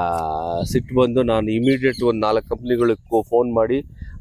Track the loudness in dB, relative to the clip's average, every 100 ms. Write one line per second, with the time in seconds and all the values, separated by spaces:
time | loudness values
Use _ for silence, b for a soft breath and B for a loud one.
0 | 0 -2 -4 -4 -4 -4 -2 -2 0 2
1 | 2 2 2 0 0 0 2 2 0 0
2 | 0 2 2 0 -2 -6 -2 2 2 0
3 | -2 -2 2 0 2 0 0 0 -4 B
4 | B B